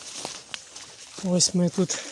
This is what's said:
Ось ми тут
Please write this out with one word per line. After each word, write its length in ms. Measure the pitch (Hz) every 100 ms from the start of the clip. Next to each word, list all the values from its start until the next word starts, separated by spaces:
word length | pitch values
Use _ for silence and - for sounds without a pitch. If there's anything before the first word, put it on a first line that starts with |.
| - - - - - - - - - - - -
Ось 300 | 185 180 -
ми 140 | 185 175
тут 300 | - 175 - -